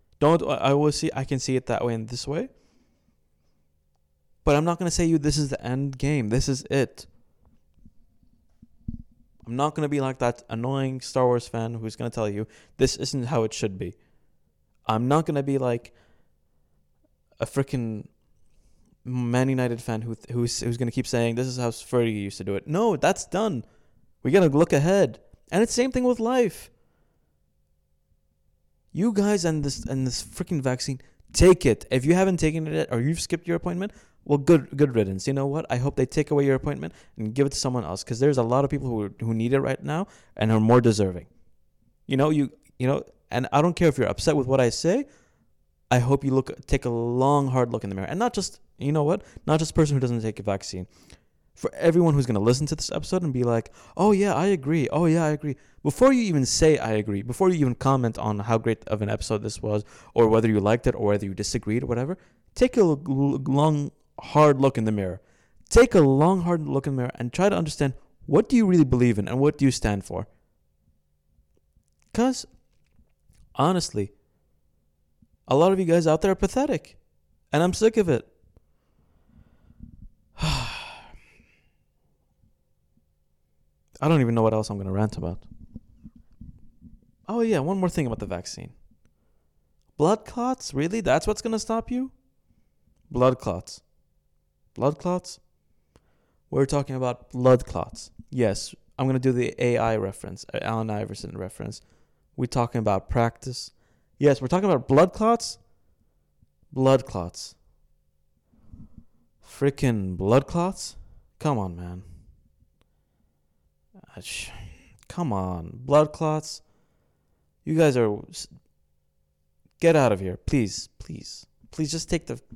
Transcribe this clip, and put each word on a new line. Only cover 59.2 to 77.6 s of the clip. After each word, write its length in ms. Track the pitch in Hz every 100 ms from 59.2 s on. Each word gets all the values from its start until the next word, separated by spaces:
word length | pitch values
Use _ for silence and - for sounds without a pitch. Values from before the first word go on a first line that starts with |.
| - 107
this 180 | 107 -
was, 240 | 110 104 - - -
or 140 | 117 113
whether 200 | 113 113
you 120 | 104
liked 260 | 98 117 127
it, 80 |
or 120 | - 104
whether 200 | 104 98
you 80 |
disagreed, 480 | 95 101 120 107 117
or 40 | 131
whatever, 300 | 117 139 185 _ _ _
take 220 | - 254 254
a 40 |
l-, 220 | 180 143 151
l-, 340 | 135 139 135 135
long, 440 | 139 156 147 143 - _ -
hard 400 | - 151 151 135
look 180 | 135 123
in 60 |
the 80 | 110
mirror. 280 | 107 92 85 _ _ _ _ -
Take 260 | 233 254
a 60 | 190
long, 420 | 139 135 165 190
hard 260 | 175 170 147
look 180 | 139 143
in 80 |
the 40 | 131
mirror 140 | 123 -
and 160 | 120
try 160 | - 196
to 80 | -
understand, 380 | 156 - 143 - _ _ -
what 220 | 214 226
do 80 | 240
you 100 | 208
really 180 | 175
believe 340 | 135 123 123 104
in 100 | 95
and 100 | 123
what 200 | 143 151
do 60 |
you 60 | 139
stand 340 | - 107 101
for? 240 | - 90 - _ _ _ _ _ _ _ _ _ _ _ _ _ _ _ _ _ _
'Cause, 320 | - 254 247 - _ _ _ _ _ _ _ _ _ -
honestly, 580 | - 147 185 - 107 98 _ _ _ _ _ _ _ _ _ _ _ _ _ -
a 80 |
lot 180 | 135 180
of 60 | 190
you 60 |
guys 220 | 170 170 160
out 160 | 156
there 80 | 196
are 60 | 185
pathetic. 640 | 196 254 294 185 - _ _ _ _ _ _
And 100 | 147